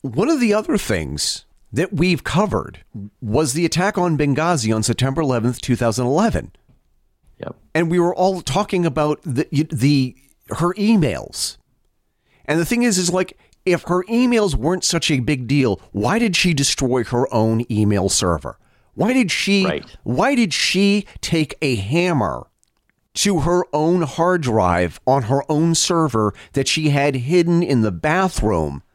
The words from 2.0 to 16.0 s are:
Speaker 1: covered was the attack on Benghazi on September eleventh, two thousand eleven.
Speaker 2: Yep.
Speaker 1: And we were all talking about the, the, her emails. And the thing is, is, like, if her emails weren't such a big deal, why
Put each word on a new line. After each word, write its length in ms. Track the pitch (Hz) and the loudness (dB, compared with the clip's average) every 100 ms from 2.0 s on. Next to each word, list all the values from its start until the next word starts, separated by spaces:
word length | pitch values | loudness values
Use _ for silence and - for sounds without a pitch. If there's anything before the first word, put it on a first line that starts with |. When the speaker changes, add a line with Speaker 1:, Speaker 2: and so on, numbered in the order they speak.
| 180 165 | 0 0
Speaker 1:
covered 600 | - 170 208 104 - - - 107 101 _ | -2 0 0 -2 -6 -16 -18 -16 -16 _
was 320 | 107 120 156 | -2 0 0
the 120 | 143 | 0
attack 320 | 170 165 190 208 | 0 0 0 0
on 180 | 180 151 | 0 2
Benghazi 560 | 147 135 165 165 110 | 0 2 0 0 0
on 80 | 110 | 0
September 380 | 107 113 135 139 | 0 0 0 0
eleventh, 380 | 147 123 117 120 | 0 0 0 -4
two 160 | - 120 | -2 0
thousand 300 | 117 110 123 | 0 0 0
eleven. 460 | 147 220 90 - - _ _ _ _ _ _ _ _ | 2 2 0 -6 -20 _ _ _ _ _ _ _ _
Speaker 2:
Yep. 160 | - - _ | -14 -14 _
Speaker 1:
And 160 | 160 170 | -2 0
we 80 | 175 | 2
were 160 | 175 | 0
all 260 | 175 185 185 | 0 0 0
talking 420 | - 190 208 185 170 | -4 -4 -2 0 0
about 340 | 135 151 151 | 0 -2 -2
the, 240 | 165 127 - 143 160 | -4 -4 -2 -2 -2
the, 420 | 131 139 143 127 - _ _ - | 0 2 2 0 -6 _ _ -10
her 220 | - 170 | -2 -2
emails. 840 | 196 208 214 143 73 50 - - - _ _ _ _ _ _ _ _ | 0 2 4 2 -2 -10 -8 -10 -10 _ _ _ _ _ _ _ _
And 160 | - 156 | -4 -2
the 40 | |
thing 180 | 165 240 | 0 2
is, 120 | 240 185 | 2 2
is, 160 | 170 | 0
like, 240 | 180 185 - _ _ - | -2 -4 -8 _ _ -2
if 160 | 170 | -2
her 200 | - 180 | 0 -2
emails 500 | 185 233 247 233 202 | 0 0 2 2 2
weren't 300 | 123 135 185 | 0 -2 -2
such 260 | - 165 - | -2 -2 0
a 80 | 139 | 0
big 300 | 117 143 120 | 0 -4 0
deal, 320 | 143 127 95 - | 2 2 0 -6
why 280 | 101 | -4